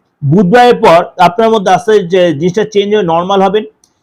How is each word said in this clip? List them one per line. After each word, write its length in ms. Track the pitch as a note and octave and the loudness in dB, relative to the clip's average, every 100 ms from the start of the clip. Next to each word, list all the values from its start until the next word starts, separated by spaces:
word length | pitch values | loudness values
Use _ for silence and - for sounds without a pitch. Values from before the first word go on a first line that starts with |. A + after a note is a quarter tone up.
| _ _ | _ _
বুধবারের 520 | C#3 E3+ F3+ A#3+ B3 G3+ | -2 0 2 4 4 2
পর 280 | G#3 E3+ - - | 2 2 0 -2
আপনার 320 | F3 F3 A3+ | 0 0 0
মধ্যে 220 | A3 G3 | 0 0
আস্তে 200 | F#3 G#3+ | -2 0
আস্তে 140 | G#3+ F3 | 0 0
যে 260 | F#3 F3 | 0 0
জিনিসটা 320 | C#3+ F3 F3 | 0 -4 -4
চেঞ্জ 300 | G#3+ G3+ G3+ | -4 -4 -2
হয়ে 100 | G#3+ | -2
নরমাল 380 | F#3 E3 F#3 G3 | -2 -2 -2 -2
হবেন। 220 | G3 G#3 G#3+ - _ _ | 0 -2 -6 -14 _ _